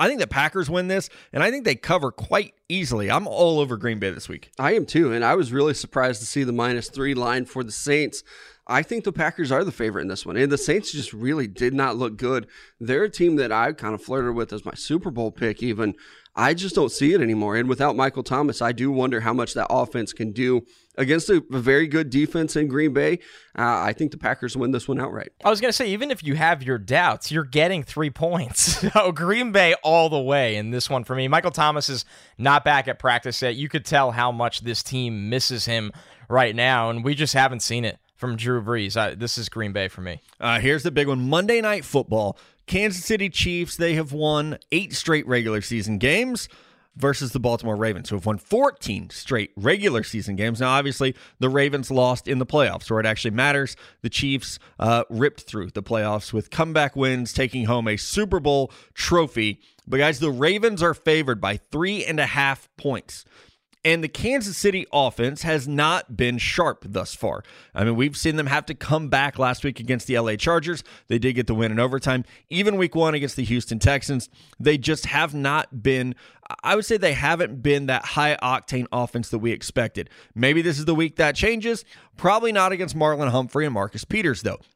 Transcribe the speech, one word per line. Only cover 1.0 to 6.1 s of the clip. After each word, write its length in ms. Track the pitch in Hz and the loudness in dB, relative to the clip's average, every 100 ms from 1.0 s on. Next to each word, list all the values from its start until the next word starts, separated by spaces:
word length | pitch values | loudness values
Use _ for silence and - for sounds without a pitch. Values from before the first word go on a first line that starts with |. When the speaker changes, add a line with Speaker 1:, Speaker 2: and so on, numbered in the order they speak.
| - - - | -4 -14 -8
Speaker 1:
and 120 | 120 | 0
I 80 | 185 | 0
think 120 | 269 | 0
they 120 | 214 123 | -2 -2
cover 360 | - 175 135 | 0 0 0
quite 440 | - 110 208 208 _ - | -6 -2 -2 -2 _ -6
easily. 440 | 180 147 117 101 | -4 -2 -2 0
I'm 160 | 135 202 | 0 0
all 320 | 107 170 156 | 4 4 4
over 180 | 143 113 | 0 -2
Green 220 | 117 110 | -4 -2
Bay 100 | 98 | -4
this 180 | 87 - | -6 -10
week. 220 | 80 - - | -14 -14 -2
Speaker 2:
I 160 | 139 | 2
am 140 | 220 143 | 2 2
too, 260 | 156 156 | 2 4
and 100 | 117 | 2
I 120 | 120 175 | 2 2
was 180 | 135 | 2
really 220 | 131 151 135 | 2 2 0
surprised 460 | - 135 127 | -4 0 0